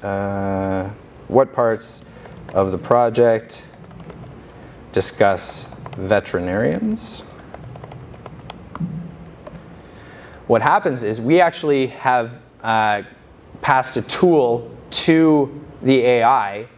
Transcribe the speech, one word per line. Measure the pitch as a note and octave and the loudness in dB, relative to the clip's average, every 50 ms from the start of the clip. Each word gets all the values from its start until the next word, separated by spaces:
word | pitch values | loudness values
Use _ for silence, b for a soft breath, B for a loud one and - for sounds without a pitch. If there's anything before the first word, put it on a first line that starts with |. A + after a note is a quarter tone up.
| - | -8
uh, | G2+ G2 G2 G2+ G2 G2+ G2 G2 G2 G2 F#2+ F#2+ F#2+ F#2+ F#2+ F#2 G2 G#2+ - - - - - - - | -6 -4 -4 -4 -4 -4 -4 -4 -2 -2 -2 -2 -2 -2 -4 -4 -6 -10 -14 -18 -20 -20 -20 -8 0
what | - B2+ C3+ B2+ - | 2 2 2 2 0
parts | - A#2+ A2+ A2+ G#2 - - - - - B B B B B B B B B - | 0 0 0 0 -2 -6 -12 -18 -18 -20 B B B B B B B B B 0
of | F#2 G2 F#2+ F#2 | 0 0 0 0
the | F2 | -4
project | - - A#2+ A#2+ A#2+ A#2 G#2+ B2 A#2+ A#2 A2+ A2 - - - - - - - - - - - - - - - - - - - B B B B B B B B B B B | 0 2 2 4 4 2 4 4 4 4 4 2 -2 -8 -18 -20 -20 -20 -20 -20 -20 -20 -20 -20 -20 -20 -18 -18 -18 -18 -20 B B B B B B B B B B B
discuss | - G2+ G2 - - - G#2+ G2+ F#2+ F2+ - - - - - - - - - - - - | -2 -2 0 0 2 2 4 4 4 0 -2 -8 -8 -10 -12 -14 -16 -16 -16 -14 -12 -6
veterinarians? | F#2+ F#2+ G#2+ G2+ - - - F#2 F2 F2+ F#2 G#2 A#2 C#3 D#3+ F#3+ A3 G#3+ A3 A3 - - - - - - - - - - - - - - - - - - - - - - - - - - - - - - - - - - - - E3+ - - - - - - - - - - - - - - - B B B B B B B B B B B B B B B B B - | -2 0 2 2 0 -2 -4 -4 -2 -2 -2 0 0 0 0 -2 -2 -4 -4 -4 -8 -12 -16 -16 -18 -20 -20 -20 -20 -20 -18 -18 -18 -18 -18 -18 -18 -18 -18 -18 -18 -18 -20 -18 -18 -18 -18 -18 -18 -18 -18 -18 -18 -14 -10 -8 -8 -8 -8 -10 -12 -14 -16 -18 -20 -20 -20 -20 -18 -18 -18 -18 B B B B B B B B B B B B B B B B B 2
What | A#2 A2+ | 2 2
happens | G#2+ C#3+ E3+ G#3 - F3 C3 B2 A#2 | 4 4 2 2 2 0 -2 -2 -4
is | G#2 A2 A#2 | -4 -4 -2
we | A2+ B2+ D#3+ F3+ | 0 2 4 6
actually | F3 E3+ E3 - - D3+ C#3+ C3+ C3 A#2+ | 6 4 2 -2 0 0 2 2 0 -2
have, | - - - C3 B2+ B2 A#2 A#2 B2 - - - - - | -4 -4 0 0 2 2 0 -2 -8 -16 -20 -20 -20 -10
uh, | - A2+ A2+ A2 G#2+ G#2+ G#2 G#2 G2 - - - - - - - - - - - | -4 -2 0 2 2 2 0 -2 -4 -10 -18 -20 -20 -20 -20 -20 -20 -20 -16 -6
passed | - - C3+ C3 B2+ - - | 0 2 2 2 2 -2 -4
a | B2 | -6
tool | G2+ - - - - F3+ E3+ D3 B2+ A#2+ A#2 A#2 A#2 - - - - - | -4 -4 -2 2 4 4 6 6 4 4 2 0 -2 -8 -16 -18 -10 -4
to | - - - - D#3+ D#3+ D#3+ D#3+ D#3 D3 C#3 - C#3+ C#3+ - - - - | -4 -2 2 4 4 6 6 6 6 4 2 0 -4 -12 -18 -18 -14 -4
the | - B2+ C3+ C3 A#2 | 0 2 4 4 4
A | B2 B2 A#2+ A2+ | 4 4 4 4
I | B2 C3+ B2+ G#2 G2+ G2+ G#2 A2+ - _ | 4 4 2 0 -2 -6 -10 -12 -14 _